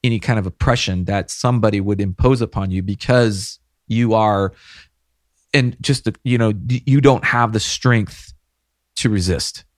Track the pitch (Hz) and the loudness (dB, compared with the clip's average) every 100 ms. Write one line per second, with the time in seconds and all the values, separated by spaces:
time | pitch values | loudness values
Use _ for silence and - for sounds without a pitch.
0 | 127 113 - 113 92 - - 120 - 92 | 0 -2 0 -2 -2 -2 0 0 0 -2
1 | 90 101 92 - 127 117 107 101 98 101 | -2 -4 -4 -4 0 2 2 0 -2 -2
2 | 101 90 127 131 117 - 98 92 95 101 | -4 0 2 2 -2 -4 -4 -4 -4 -6
3 | - 123 117 98 104 - _ _ _ 113 | 0 2 2 -2 -10 -16 _ _ _ -2
4 | 120 110 107 101 95 - - - - _ | 2 2 2 2 -2 -4 -20 -20 -20 _
5 | _ _ _ _ _ 143 123 - - 135 | _ _ _ _ _ 0 0 -4 -2 -2
6 | - - - 120 110 107 120 123 - 139 | -2 -6 -2 2 2 0 -4 -4 2 4
7 | 135 123 - 120 117 110 - - 123 117 | 6 4 0 0 0 0 -4 0 2 2
8 | 98 - - - _ _ _ _ _ - | 0 -10 -20 -20 _ _ _ _ _ -4
9 | 117 104 90 82 - - _ | -2 0 -2 -4 -6 -12 _